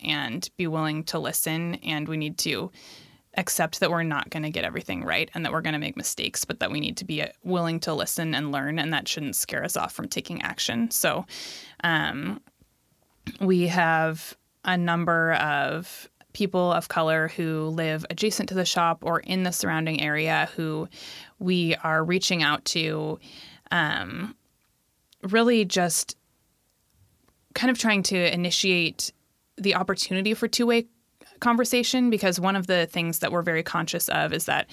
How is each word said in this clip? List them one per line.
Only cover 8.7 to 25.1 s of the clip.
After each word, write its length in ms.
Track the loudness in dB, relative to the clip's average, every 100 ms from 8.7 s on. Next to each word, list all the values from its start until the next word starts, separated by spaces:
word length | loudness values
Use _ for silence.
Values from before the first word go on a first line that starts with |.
| -2
and 120 | -2
that 120 | -2 -2
shouldn't 300 | -4 -4 -4
scare 260 | -4 -4
us 140 | -4 -4
off 160 | -4
from 160 | -6 -6
taking 320 | -8 -8 -8
action. 500 | -6 -4 -2 0 0
So, 360 | 0 0 0 -6 -12 -14 -14 -18 -4
um, 560 | 0 2 0 -4 -6 -8 _ _ _ _ _ _ _ _ -14 -2
we 260 | 2 4 4
have 680 | 4 4 4 2 -2 -10 -16 _ _
a 120 | -2 2
number 580 | 2 2 2 4 4
of 720 | 2 2 2 0 -2 -8 -14 -18 _ _
people 400 | -2 0 2 4
of 160 | 2 2
color 400 | 0 2 2 0
who 360 | -2 -2 0 -2
live 380 | -2 -2 -2 -4
adjacent 400 | 0 0 0 -2
to 60 |
the 100 | 0
shop 360 | 2 4 2 2
or 180 | 0 -2
in 220 | 0 0
the 100 | 0
surrounding 480 | 0 0 0 0 0
area 480 | 0 0 2 2 0 -2
who 320 | -4 -4 -6 -10 -16 -16 -18 -6
we 360 | 0 2 2 0
are 200 | 0 0
reaching 400 | 2 0 2 2
out 220 | 2 2
to, 540 | 0 -2 -2 -2 -4 -6 -12 -20 -20 -20 -2
um, 640 | 0 2 -2 -6 -8 -10 -12 _ _ _ _ _ _ _